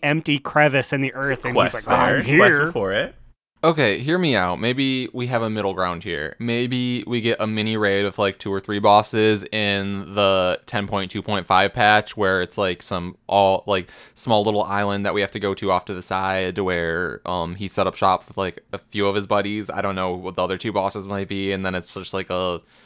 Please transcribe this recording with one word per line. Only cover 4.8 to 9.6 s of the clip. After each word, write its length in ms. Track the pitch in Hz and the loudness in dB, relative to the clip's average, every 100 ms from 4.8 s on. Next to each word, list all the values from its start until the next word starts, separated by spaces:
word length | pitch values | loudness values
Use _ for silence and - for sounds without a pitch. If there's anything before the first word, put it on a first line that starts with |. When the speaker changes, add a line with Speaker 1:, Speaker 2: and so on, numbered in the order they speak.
| 135 131 127 | 0 -2 -4
Speaker 3:
we 140 | 123 123 | -6 -2
have 160 | 123 | -2
a 80 | 113 | 0
middle 240 | 107 98 | 0 -2
ground 300 | 92 92 85 | 0 -2 -4
here. 320 | 95 78 76 - | -6 -6 -6 -6
Maybe 640 | 117 117 123 127 123 123 - | -4 -2 -2 -2 -2 -4 -4
we 140 | 120 | -2
get 180 | 113 - | 0 0
a 60 | 107 | -2
mini 300 | 110 110 110 | -2 -2 0
raid 280 | 104 98 | 2 2
of, 140 | 101 92 | 0 0
like, 200 | 101 95 | -2 -2
two 140 | 104 | -4
or 80 | 98 | -4
three 180 | - 104 | -4 2
bosses 680 | 104 104 104 110 110 107 - | 6 6 6 2 4 2 -2
in 640 | 107 | -2